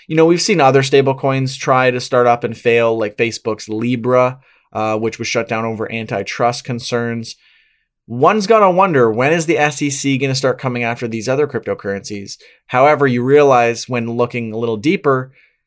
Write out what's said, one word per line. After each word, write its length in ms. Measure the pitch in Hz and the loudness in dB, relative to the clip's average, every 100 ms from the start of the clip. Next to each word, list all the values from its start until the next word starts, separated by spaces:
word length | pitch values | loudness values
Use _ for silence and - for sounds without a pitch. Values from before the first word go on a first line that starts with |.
| - | -2
you 80 | 160 | 2
know, 100 | 165 | 4
we've 160 | 175 | 4
seen 200 | - 180 | 2 2
other 200 | 135 135 | 4 4
stable 320 | 135 139 135 | 4 2 2
coins 420 | 131 135 135 131 - | 0 -2 -2 -2 -4
try 360 | 147 131 127 | 0 2 2
to 80 | 123 | -2
start 260 | - 123 123 | 0 2 2
up 180 | 120 | 2
and 140 | 113 113 | -2 -4
fail, 400 | 120 117 117 113 | 0 2 2 0
like 200 | 104 107 | -4 -2
Facebook's 520 | 117 - 113 104 - | -4 -2 -6 -6 -6
Libra, 680 | 107 120 123 123 127 127 131 _ _ _ | -4 -2 -2 2 2 2 -2 _ _ _
uh, 240 | 107 110 110 | -6 -4 -2
which 220 | 110 - | -4 -6
was 80 | 110 | -4
shut 200 | 120 113 | -4 -4
down 180 | 113 113 | -4 -4
over 260 | 110 - | -6 -6
antitrust 720 | 113 110 104 101 - 120 123 | -8 -6 -6 -6 -2 -2 -2
concerns. 720 | - 117 - 120 117 117 110 - _ _ _ _ _ _ - | -6 -8 -4 -4 -4 -6 -10 -16 _ _ _ _ _ _ -12
One's 400 | 120 160 214 196 | 0 2 2 2
gotta 240 | 220 190 | 4 4
wonder, 400 | 175 196 139 117 | 4 4 4 2
when 220 | 110 139 | 2 2
is 120 | 170 156 | 2 0
the 120 | 147 | 0
S 240 | 147 143 | 0 -2
E 80 | 143 | -4
C 280 | 139 139 131 | -2 -2 -2
gonna 160 | 135 | -2
start 240 | 131 131 123 | -2 -2 -2
coming 260 | 131 120 | -4 -4
after 240 | 117 117 120 | -4 -6 -6
these 220 | 113 107 | -6 -2
other 160 | 135 143 | -2 -2
cryptocurrencies? 920 | 117 104 98 101 98 95 101 101 - - _ - | -4 -6 -6 -6 -8 -8 -12 -12 -18 -20 _ -4
However, 380 | 123 143 139 143 | 2 4 4 2
you 160 | 120 | 0
realize 680 | 127 147 143 123 117 117 - | 4 4 6 4 2 -2 -6
when 200 | 123 117 | -6 -4
looking 440 | 117 120 120 113 | -2 -2 -4 -8
a 40 | 110 | -6
little 200 | 117 107 | -6 -2
deeper, 560 | 139 190 143 131 131 _ _ _ | -2 0 0 0 -4 _ _ _